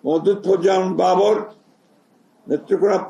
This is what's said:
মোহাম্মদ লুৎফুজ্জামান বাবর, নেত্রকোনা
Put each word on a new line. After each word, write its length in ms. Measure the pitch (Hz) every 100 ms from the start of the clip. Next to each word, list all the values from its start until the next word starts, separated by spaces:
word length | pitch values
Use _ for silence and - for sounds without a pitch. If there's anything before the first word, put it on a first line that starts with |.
মোহাম্মদ 200 | 135 160 160
লুৎফুজ্জামান 640 | 202 185 190 180 190 185 175
বাবর, 340 | 180 180 202 214 - - _ _ _ _ _ _ _ _ -
নেত্রকোনা 520 | 147 - 190 202 185